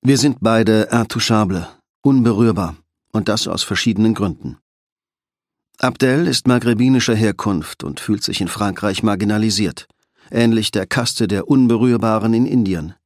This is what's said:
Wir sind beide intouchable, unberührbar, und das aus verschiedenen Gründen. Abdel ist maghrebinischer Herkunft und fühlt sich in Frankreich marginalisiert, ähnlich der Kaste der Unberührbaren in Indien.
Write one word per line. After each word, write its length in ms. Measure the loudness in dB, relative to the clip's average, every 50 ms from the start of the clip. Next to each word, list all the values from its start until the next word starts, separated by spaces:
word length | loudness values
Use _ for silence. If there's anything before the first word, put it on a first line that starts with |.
| _
Wir 160 | 2 2 4
sind 200 | 2 0 0 0 0
beide 480 | 2 2 2 2 2 2 2 2 0 0
intouchable, 760 | -2 0 -2 -4 -6 -2 0 2 2 2 0 -2 -4 -6 -8 -16 _ _ _ _ _ _
unberührbar, 760 | 2 4 4 4 2 2 4 2 2 2 0 -4 -6 -8 -12 _ _ _ _ _ _ _
und 160 | -4 -2 0
das 200 | -2 -2 -2 -6
aus 140 | -6 -6 -6
verschiedenen 500 | -4 -4 -2 0 -2 0 2 2 2 2
Gründen. 460 | 0 -2 -4 -4 -6 -10 -12 -12 _ _ _ _ _ _ _ _ _ _ _ _ _ _ _ _ _ _ _ _ _ _ _ _ _
Abdel 480 | -2 -2 -2 -2 -2 -2 0 0 0
ist 220 | 0 -2 -2 0 0
maghrebinischer 680 | 0 2 2 0 0 2 2 4 4 2 2 0 0
Herkunft 680 | 2 0 0 0 -2 -4 -2 -2 -2 -4 -8 -14 _ -10
und 160 | -10 -10 -10
fühlt 240 | -4 -4 -4 -2 -2
sich 200 | -6 -4 -4 -4
in 60 | -6
Frankreich 540 | -4 -2 -4 -4 -4 -4 -4 -4 -4 -2 -2
marginalisiert, 840 | -2 -2 0 -2 -2 0 0 0 0 0 0 -2 -4 -4 -8 -18 _ _ _ _ _ _ _ _ _
ähnlich 400 | 0 2 2 4 4 2 0 -2
der 160 | -4 -4 -4
Kaste 420 | -2 -4 -4 -2 -4 -2 -4 -2 -2
der 200 | -2 -4 0 2
Unberührbaren 840 | 2 4 4 4 4 2 2 2 2 2 2 0 0 0 0 0 2
in 100 | 2 0
Indien. 500 | 2 0 0 0 0 -2 -4 -6 -8 -14 _ _